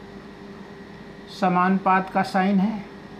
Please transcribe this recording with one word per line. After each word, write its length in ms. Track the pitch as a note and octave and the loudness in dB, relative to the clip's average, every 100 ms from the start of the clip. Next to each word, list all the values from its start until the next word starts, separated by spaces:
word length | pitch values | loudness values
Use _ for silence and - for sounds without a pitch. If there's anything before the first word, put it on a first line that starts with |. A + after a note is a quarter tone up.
| - - - - - - - - - - - - - - | -16 -16 -16 -16 -16 -16 -16 -16 -16 -16 -16 -16 -16 0
समानुपात 680 | F#3 F3+ F3+ F#3+ F#3+ F#3+ F#3 | 2 4 4 4 4 4 4
का 120 | G3 | 0
साइन 380 | F#3 G3 F#3+ G3 | 2 2 4 4
है। 260 | G#3 A3+ - - - - | 4 0 -8 -14 -16 -16